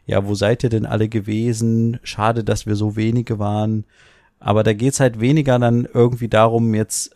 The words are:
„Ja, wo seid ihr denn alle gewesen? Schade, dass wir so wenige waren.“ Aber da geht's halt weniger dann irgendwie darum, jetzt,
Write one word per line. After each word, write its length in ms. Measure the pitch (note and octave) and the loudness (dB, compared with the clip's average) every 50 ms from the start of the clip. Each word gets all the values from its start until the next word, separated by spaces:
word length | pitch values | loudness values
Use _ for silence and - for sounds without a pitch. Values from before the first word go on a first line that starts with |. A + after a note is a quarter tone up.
| _ | _
„Ja, 220 | - G#2 G2+ G2 | -2 -2 -2 0
wo 80 | G2+ G#2 | -2 -2
seid 280 | G2 G2+ G#2 A#2+ - - | 0 2 0 2 0 0
ihr 60 | A#2 | 0
denn 160 | A2 A2 A2 | 0 -2 -2
alle 240 | G#2+ - G#2+ A2 A2 | -2 -2 -2 -2 -2
gewesen? 920 | A2+ G#2+ G2 A2 G#2+ A2 A#2 A#2+ A2+ A2 A#2 A2+ A2+ A2+ A2+ A#2 A#2 - - | -2 -4 -4 -4 -4 -2 -2 -2 -2 0 0 0 0 2 0 0 -2 -6 -10
Schade, 400 | - - - G#2 A2+ A#2 A#2 G#2 | -12 -6 -2 -2 0 0 0 -2
dass 240 | A2+ A2 - - | -2 -4 -4 -2
wir 80 | G#2+ G#2 | -4 -2
so 200 | G2+ G#2+ G#2+ G#2 | -2 -2 -2 -2
wenige 440 | A2 A2 A2+ A#2 B2 A#2 - A2+ G#2 | -2 -2 0 0 -2 -2 -2 -4 -4
waren.“ 460 | G#2 G#2 G#2 G#2+ G#2+ A2 A2 G#2+ G#2+ - _ _ _ _ _ _ _ _ _ _ | -2 -2 -2 -2 -2 -2 -2 -4 -6 -8 _ _ _ _ _ _ _ _ _ _
Aber 220 | - G2+ G#2 G#2+ G#2+ | -2 0 0 2 2
da 80 | A#2 G#2+ | 2 0
geht's 280 | G#2 A#2+ C#3 - - | 0 0 -2 2 2
halt 180 | C#3 B2 A#2 G#2+ | 0 0 2 0
weniger 400 | A2+ C3 D3+ D#3+ C#3 C3+ B2 A#2+ | 0 2 2 2 2 2 2 2
dann 260 | A#2+ A#2 A#2+ A#2+ B2 - - | 2 2 2 2 0 0 2
irgendwie 360 | B2 A#2+ A#2+ B2 A#2 A#2+ G#2+ | 4 4 4 2 -2 -4 0
darum, 440 | - G#2+ A2+ A2+ A#2 A#2 A#2 A2+ G#2+ | 2 4 4 4 4 2 2 2 0
jetzt, 380 | G#2+ G#2+ - - - - - _ | 0 -2 -2 -6 -8 -8 -8 _